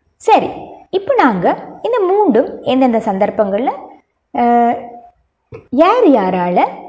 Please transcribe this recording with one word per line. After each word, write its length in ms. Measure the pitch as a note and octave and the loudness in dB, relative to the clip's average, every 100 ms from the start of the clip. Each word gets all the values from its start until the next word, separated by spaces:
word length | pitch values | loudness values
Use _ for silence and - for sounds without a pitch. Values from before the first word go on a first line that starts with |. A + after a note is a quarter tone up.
| _ _ | _ _
சரி, 280 | - G4+ - - - - - | 2 2 2 -10 -16 -20 -6
இப்ப 240 | F#4+ - B4+ | -6 -2 2
நாங்க 240 | D4 F#3+ G#3 F4+ - - | 2 2 0 -2 -8 -10
இந்த 180 | G#4+ A#4+ F4+ | -4 -2 2
மூன்றும் 420 | G4 G4 A3 - - - | 2 4 2 0 -6 -2
எந்தெந்த 280 | C4 C4 A3+ A3 | 0 2 0 -2
சந்தர்ப்பங்கள்ல, 640 | F#3+ G3+ - G3+ G3+ C#4+ C#5 - - _ _ _ | -2 -2 0 -2 0 -4 -6 -14 -20 _ _ _
அஹ், 420 | B3 A#3+ A#3+ A#3 A#3+ - - - _ _ _ _ - - B3 | -2 2 2 2 -2 -10 -18 -20 _ _ _ _ -20 -4 2
யார் 260 | F4 B4 G4 B3 | 4 4 4 4
யாரால 500 | F#3 F#3 F3 F#3 G4 - | 2 -2 0 0 -2 -4